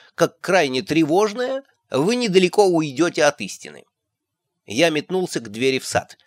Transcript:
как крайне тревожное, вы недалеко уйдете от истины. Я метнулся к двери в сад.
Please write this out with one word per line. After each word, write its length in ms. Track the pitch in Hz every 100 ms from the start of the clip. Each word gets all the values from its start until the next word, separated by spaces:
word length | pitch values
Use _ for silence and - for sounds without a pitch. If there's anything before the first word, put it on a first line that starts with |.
| -
как 260 | - 160 _
крайне 420 | - 185 143 127
тревожное, 800 | 101 151 147 180 214 220 247 269 - _ -
вы 260 | 131 170 247
недалеко 500 | 240 180 180 - 196
уйдете 580 | 165 156 127 123 165
от 160 | 147 -
истины. 440 | 98 - 76 76 _ _ _ _ _ _ _ _ -
Я 240 | 110 170
метнулся 500 | 151 - - - -
к 100 | 113
двери 280 | 110 135 131
в 80 | -
сад. 300 | 92 - -